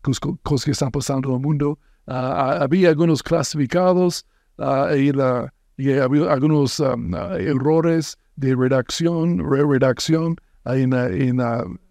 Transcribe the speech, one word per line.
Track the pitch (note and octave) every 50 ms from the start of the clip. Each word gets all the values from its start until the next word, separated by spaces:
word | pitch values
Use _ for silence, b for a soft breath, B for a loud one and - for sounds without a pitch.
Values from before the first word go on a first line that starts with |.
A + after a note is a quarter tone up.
cos-, | - C#3 B2+ -
co-, | - - F#3 -
cosas | - - D3 B2+ -
que | D3
están | C3 - D3 C3
pasando | - C#3+ B2+ - C#3 C3+ C3 C3+
en | B2+
el | B2
mundo. | C3+ D3 D#3 C#3+ D3 D3 D3+ - _ _ _ _ _
Ah, | - C3 B2+ B2+ B2+ - - C#3 C3 C#3 -
ah, | D3
había | C3 D#3+ F#3+ F#3 E3+
algunos | D#3 D3 E3+ E3 D#3 C3
clasificados, | - - E3 E3+ - - - D3 C#3 A#2 - F3 F#3 F#3 F3+ F3+ F3+ F3 E3+ - - _ _ _ _ _ _ -
ah, | D3+ C3+ C3+ C3+ C#3+ E3+ D3+
y | C#3 C#3 C#3+
la, | C3+ C#3 C3+ B2+ B2 B2 A#2+ C3 - _ _ _ _ -
y | C3+ C#3
había | C3 C#3 C3+ B2+ C#3 D3 D#3+ F3+
algunos, | D#3 C3 C3+ D#3 D#3 D3 C#3 B2 - -
um, | D3+ C3 B2 A#2 - - -
ah, | - - - F#3+ -
errores | F#2 - C#3+ C3 B2+ D3+ D#3 E3 D#3+ E3+ E3 E3 D3 - - - _ _ _
de | - C#3 C3 C3
redacción, | B2 B2+ B2+ C3+ C3 B2 - - - E3 E3+ E3+ E3 D#3+ F3 E3+ F3+
re-redacción, | D#3+ - C#3 C3+ D3 D3 C#3 C3 C3+ C3 B2+ - - - D#3+ D#3+ E3 E3 E3 - - _ _ _ -
ah, | B2 B2+
en | C3 C3 B2+
la, | C3 B2+ B2
en | B2+ F#2 D3 C3+ B2+ B2 B2+
la, | B2 A#2 A#2 B2 - F#2 F3+ - - _